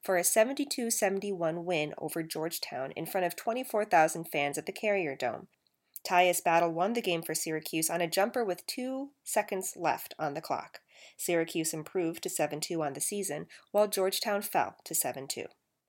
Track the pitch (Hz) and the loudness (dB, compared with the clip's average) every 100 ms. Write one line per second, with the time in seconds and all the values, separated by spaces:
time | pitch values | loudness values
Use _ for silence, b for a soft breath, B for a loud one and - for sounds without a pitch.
0 | - 185 180 - 226 277 277 - 233 226 | 2 2 4 6 4 2 -4 -2 -2 2
1 | 196 196 202 190 165 165 170 170 151 - | 2 2 -2 0 0 0 0 0 0 -4
2 | 156 170 160 160 160 - - 127 135 - | -6 -4 -4 -4 -4 -6 -8 -6 -6 -6
3 | 165 196 175 - - 233 262 220 208 175 | -4 0 0 -2 -4 -4 -2 -2 4 6
4 | 160 165 165 160 143 143 151 190 214 202 | 6 4 -4 -2 0 -2 -6 -4 0 0
5 | 165 135 123 - - _ _ _ _ - | 0 -2 -2 -4 -12 _ _ _ _ -14
6 | - 180 180 175 - 165 170 165 190 240 | 2 6 6 4 4 4 4 2 0 0
7 | 196 165 165 160 - 156 156 160 160 170 | 0 -2 -2 -4 -2 -4 -2 -2 0 0
8 | 170 165 208 247 220 175 - - 254 262 | 0 2 2 2 -2 -2 -4 -6 -4 -4
9 | 277 _ - - 208 196 185 - 160 - | -6 _ -2 -2 0 -2 -4 -2 0 0
10 | - - 151 143 - 139 - - _ B | -4 -6 -6 -6 -4 -4 -6 -16 _ B
11 | B B - 170 165 170 160 160 156 190 | B B 0 0 0 -2 -2 -4 -4 -2
12 | 165 170 180 - 151 151 - 170 151 139 | 0 -2 -6 -2 -2 -2 -4 -2 -2 -2
13 | - 208 190 151 170 B B 208 208 202 | -4 -2 -4 -4 -8 B B 2 2 2
14 | 190 196 214 202 202 175 127 - - 165 | 0 0 0 -2 0 0 0 -4 -6 -2
15 | 135 131 135 - - _ _ _ | -2 -4 -6 -8 -8 _ _ _